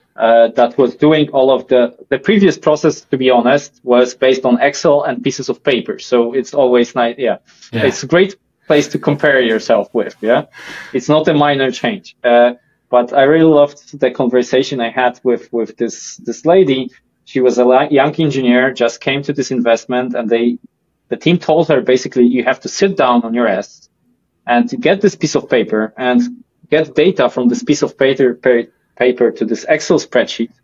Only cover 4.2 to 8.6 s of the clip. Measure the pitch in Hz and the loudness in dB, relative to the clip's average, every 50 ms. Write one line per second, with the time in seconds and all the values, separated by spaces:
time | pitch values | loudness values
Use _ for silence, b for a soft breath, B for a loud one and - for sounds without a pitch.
4.2 | 131 131 127 123 - 127 120 120 131 143 - - - 165 143 143 156 151 123 123 | 0 0 0 0 0 0 0 0 0 -2 -2 0 0 0 0 0 0 -4 -6 -6
5.2 | - 139 - - 127 - 127 - - 143 127 113 - - 98 - - - 127 120 | -6 -6 -6 -6 -6 -8 -8 -6 -2 -2 -2 -2 -2 -6 -10 -12 -6 -2 0 0
6.2 | 117 120 131 135 127 - 147 143 131 123 123 120 120 - - 127 120 117 117 - | 0 0 -2 -4 -6 -4 -2 0 0 2 2 2 0 0 -2 -4 -4 -4 -4 -4
7.2 | 127 110 98 - _ b b b b b 117 113 139 127 - - 143 131 165 180 | -4 -4 -4 -6 _ b b b b b -6 -2 -2 -2 -2 -4 -4 0 2 2
8.2 | 202 190 - _ _ _ _ _ | 2 0 -2 _ _ _ _ _